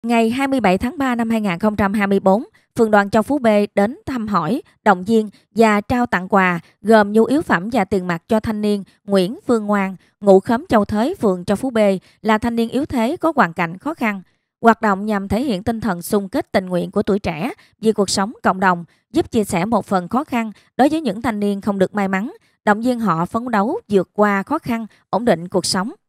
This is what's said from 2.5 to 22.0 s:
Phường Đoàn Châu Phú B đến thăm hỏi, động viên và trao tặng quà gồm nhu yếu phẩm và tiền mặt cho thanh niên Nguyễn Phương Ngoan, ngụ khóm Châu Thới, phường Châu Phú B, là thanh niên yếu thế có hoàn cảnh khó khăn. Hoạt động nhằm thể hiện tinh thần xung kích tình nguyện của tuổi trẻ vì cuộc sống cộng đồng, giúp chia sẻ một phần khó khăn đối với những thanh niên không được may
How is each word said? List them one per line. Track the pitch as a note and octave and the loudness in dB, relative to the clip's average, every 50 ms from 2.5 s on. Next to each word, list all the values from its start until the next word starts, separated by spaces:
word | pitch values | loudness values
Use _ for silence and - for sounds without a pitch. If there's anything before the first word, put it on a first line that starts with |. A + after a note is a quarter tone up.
| _ _ _ _ _ - | _ _ _ _ _ 0
Phường | A#3 A3 | 2 4
Đoàn | G#3+ G3+ G3+ G3+ | 6 4 4 4
Châu | - A3 | 0 0
Phú | G#3+ - C#4 D4 | 0 2 -2 0
B | B3 A3+ G#3 G#3 G#3 G3+ _ | 2 2 4 4 2 0 _
đến | - G3+ G#3 C4+ G4+ _ | 0 0 0 -2 -8 _
thăm | - C4+ B3 G#3+ G#3+ | -8 -6 -6 -4 -2
hỏi, | G3+ F3+ D#3+ D#3 A3 D4+ - _ _ _ | -2 -2 0 0 -4 -4 -6 _ _ _
động | _ A3 G3 F3+ F#3 | _ 2 2 2 2
viên | F#3+ A3+ A3 G#3+ G#3 - _ _ _ _ | 2 2 2 2 0 -10 _ _ _ _
và | G#3 A3+ A3 G#3 G#3 | 2 4 4 4 2
trao | G#3 _ C4 B3 A#3+ | 0 _ -2 -2 0
tặng | A#3+ - F3+ F#3 F3+ | 0 -2 -4 -2 2
quà | - G3 F#3 F#3 F3 E3 - _ _ _ | 2 2 4 2 0 -2 -6 _ _ _
gồm | - G3+ A3+ G#3+ G#3 G3+ | 2 4 6 6 6 4
nhu | G#3 A3 A3+ | 2 2 2
yếu | - B3+ D4 | 2 2 -2
phẩm | - - A3+ E3+ F3 A3 | 0 0 -2 -2 -2 -2
và | A#3 A#3+ F#3+ | -2 -2 0
tiền | - - F#3+ F3+ | 0 -2 -4 -2
mặt | F3+ E3+ E3 _ _ | -2 -6 -6 _ _
cho | A3+ A3 | -2 -2
thanh | - A#3 G#3+ G#3 | -2 -2 -6 -2
niên | G#3 G#3 G#3 G3+ F#3 _ _ _ _ | -2 -2 -2 -2 -4 _ _ _ _
Nguyễn | - G3 G3 F#3 F3+ B3+ F#4+ _ | 0 2 2 2 2 -4 -8 _
Phương | - B3 A3+ G#3 | 0 0 0 0
Ngoan, | G#3 G#3 G3+ G3 F#3+ F#3+ - _ _ _ _ | 0 -2 0 -2 -4 -6 -12 _ _ _ _
ngụ | G3+ G3+ F#3+ F#3+ | 4 6 6 6
khóm | - - A#3+ A#3 E4 _ | 6 2 -2 -2 0 _
Châu | - - G3+ | 2 2 2
Thới, | - G#3+ G#3 A3+ C#4+ G4 | 2 -2 -2 -2 -2 -2
phường | - A#3+ G#3+ F#3 F3+ F3 | 0 0 0 0 0 -2
Châu | - G3+ | -4 -4
Phú | F#3+ - C#4 | -2 -2 -4
B, | A#3+ A3 G#3+ G3+ G3 F3+ _ _ _ _ | 0 2 2 2 2 -2 _ _ _ _
là | - G#3 A3 G#3+ | -2 0 0 0
thanh | - A#3+ A#3 | 0 -2 -2
niên | A#3 A#3 A3+ | -2 -2 -2
yếu | A#3 B3 D4+ | -2 -4 -4
thế | - D4 B3+ A3 A#3+ D#4+ | -2 -2 -2 -2 -2 -2
có | F4+ - D#4+ D#4+ | -2 -2 -2 2
hoàn | C#4 G#3 E3+ | 2 0 0
cảnh | E3 - F3 E3 E3+ F#3+ | 0 -4 -4 -4 -6 -8
khó | _ C#4 E4 | _ -10 -6
khăn. | - C4+ A3 G3+ G3 E3+ _ _ _ _ _ _ _ | -4 -4 -4 -4 -6 -12 _ _ _ _ _ _ _
Hoạt | - A3+ A3 _ | 2 2 2 _
động | - G#3+ G3 F#3 G3+ | 2 0 0 0 -2
nhằm | G#3+ G#3+ G3 G3 G3 | -4 -4 -4 -4 -4
thể | G3 G#3+ | -4 -2
hiện | C4+ D#4 G#3+ F3+ | -2 -2 -4 -4
tinh | G#3 - A#3 A3 | -4 -4 -6 -4
thần | G3+ A3+ F3+ F3 | -4 -4 -4 -4
xung | E3 - - G#3 G3+ F#3 | -4 -2 -2 -2 -2 -2
kích | - C#4 - _ | -4 -4 -4 _
tình | - G#3 F#3+ | -2 -2 -2
nguyện | F3+ F3+ F3 F3 F3 | 0 -2 -2 -4 -2
của | - G3+ | -4 -4
tuổi | G#3 - F#3+ G3+ | 0 0 -2 -2
trẻ | - F#3 E3 D3 F3 C4+ G4 _ - _ _ _ | -2 -4 -4 -4 -6 -8 -8 _ -20 _ _ _
vì | - A3 | 0 0
cuộc | G#3+ - G3 - | 2 2 0 0
sống | - - G3 G#3 D#4 - | 0 -2 -2 -4 -6 -2
cộng | - A3 F#3 F#3+ | -2 -2 0 2
đồng, | G3 F#3 F3+ F3 E3+ _ _ _ _ _ | 2 2 0 0 -4 _ _ _ _ _
giúp | - D#4+ F4 - | -4 -4 -2 0
chia | - A#3 G#3 | 0 -2 -2
sẻ | - - F3 E3+ | 0 -2 -2 -2
một | A3 A#3 G3+ - | 0 -2 -2 -2
phần | - G3+ F#3 F3+ E3+ | 0 -2 -2 -2 -2
khó | - B3 D#4 | -4 -4 -4
khăn | _ - A#3+ A3+ A3 G3 _ _ _ _ | _ -4 -4 -4 -6 -10 _ _ _ _
đối | - B3 D4 | 2 2 2
với | D4 D#4+ | 2 0
những | D#4+ A#3+ F#3 A3 | -2 -4 -6 -4
thanh | A#3 C4+ A3 G#3 | -4 -6 -4 -2
niên | G#3 G3+ G3+ G3 | -2 -2 -2 -2
không | F#3+ G#3+ G3+ G3 | -4 -4 0 0
được | F#3 - - | 0 0 0
may | G#3 | -4